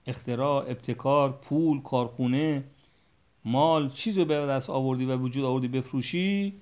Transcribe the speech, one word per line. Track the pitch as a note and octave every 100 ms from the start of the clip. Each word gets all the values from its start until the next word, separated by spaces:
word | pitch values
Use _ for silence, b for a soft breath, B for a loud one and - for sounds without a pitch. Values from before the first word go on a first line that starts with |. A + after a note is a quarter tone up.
| -
اختراع، | B2+ - A#2+ C#3 C#3 C#3
ابتکار، | A#2 - A#2+ C3+ C#3+ C#3
پول، | C3+ - C#3+ E3 C#3+
کارخونه، | C3+ B2+ A#2+ A#2 B2+ B2+ D#3 C#3+ C3+ _ b b b b _ _ A2
مال، | B2+ D#3 D#3+ C#3
چیز | C3+ A3+ G3
رو | E3
به | D3
دست | C#3+ C3+ C3
آوردی | C3+ C3 C3 C3
و | C3
وجود | B2+ B2
آوردی | C3+ B2+ B2+
بفروشی، | C3 B2+ C3+ B2 F3 F#3 G3+ G3 G3